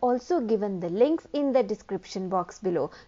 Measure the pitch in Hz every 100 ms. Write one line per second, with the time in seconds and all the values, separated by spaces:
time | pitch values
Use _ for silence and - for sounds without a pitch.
0 | 247 247 - 349 220 214 208 185 175 190
1 | 285 320 - 294 277 254 208 208 - 190
2 | - 196 185 185 175 - 190 165 135 -